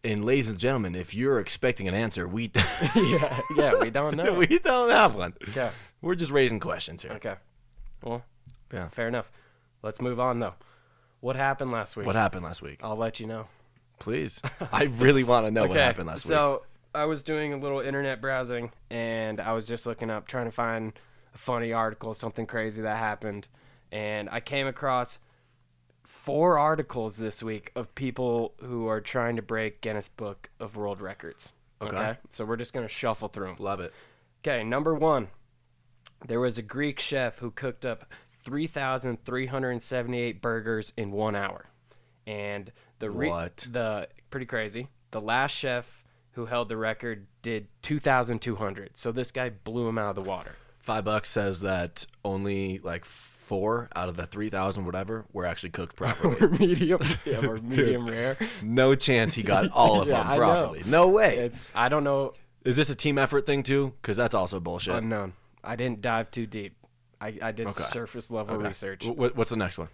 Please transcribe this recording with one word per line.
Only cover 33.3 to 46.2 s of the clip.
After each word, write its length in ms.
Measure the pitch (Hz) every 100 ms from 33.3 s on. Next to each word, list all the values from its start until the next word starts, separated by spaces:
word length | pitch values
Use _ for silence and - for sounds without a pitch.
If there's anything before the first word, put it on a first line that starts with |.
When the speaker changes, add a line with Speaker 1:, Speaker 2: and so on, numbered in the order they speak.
| - 95
Speaker 2:
'em. 40 | 90
Speaker 1:
Love 200 | 98 98
it. 140 | 87 - - _ _ _
Speaker 2:
Okay, 200 | 160 127
number 300 | 110 127 156 156
one, 340 | 156 143 101 - - _ _ _ _ _ - _ 127
there 140 | 117
was 180 | 127 113
a 40 |
Greek 380 | 107 127 147 139
chef 400 | - 139 120 -
who 120 | 120
cooked 340 | - 139 - 127
up 200 | 113 - - _ _
three 240 | - 143 156
thousand 560 | 147 135 131 127 117 -
three 220 | 127 131
hundred 340 | 135 131 120
seventy-eight 580 | - 127 120 123 120 113
burgers 520 | 117 113 110 113 104 -
in 140 | 101
one 240 | 101 110 101
hour. 320 | 101 - - _ _ - _ _ -
And 460 | 104 104 101 101 - _ _
the 100 | 110
re- 200 | 104 147
Speaker 1:
What? 380 | 85 85 - 123
Speaker 2:
the, 360 | 120 113 104 - - _
pretty 160 | 139 127
crazy. 440 | 120 107 110 131 _ _
The 100 | 110
last 300 | 107 120 143
chef 520 | - 135 123 120 - _ _